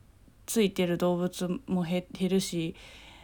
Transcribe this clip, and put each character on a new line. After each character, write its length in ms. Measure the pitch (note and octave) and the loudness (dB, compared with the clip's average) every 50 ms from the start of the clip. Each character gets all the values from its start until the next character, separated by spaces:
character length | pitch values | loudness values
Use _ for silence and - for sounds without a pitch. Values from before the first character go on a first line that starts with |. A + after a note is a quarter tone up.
| - - - - - - - - - | -20 -20 -20 -20 -20 -20 -20 -16 -12
つ 160 | - - A3+ | -2 2 2
い 100 | G#3 F#3 | 2 2
て 140 | G3 - F#3 | 2 0 0
る 120 | F3 F3 E3+ | 0 2 2
動 180 | F3+ F3+ F3 | 2 2 2
物 460 | F3 F3+ F3+ - - F#3 F3 F3+ - - - | 2 0 -2 -2 -4 -4 -4 -4 -6 -4 -2
も 160 | F#3 F3+ E3+ | 0 0 0
へ-、 220 | D#3+ F3+ F3+ F3+ - | 0 -2 -2 -4 -6
減 180 | - - F#3+ F3+ | -4 -4 0 2
る 100 | F#3+ F#3+ | 2 2
し、 340 | F#3+ - F3+ E3+ D#3+ D#3+ - - - - - - - - - - | 0 0 -2 -4 -4 -4 -6 -10 -16 -20 -20 -20 -20 -20 -20 -20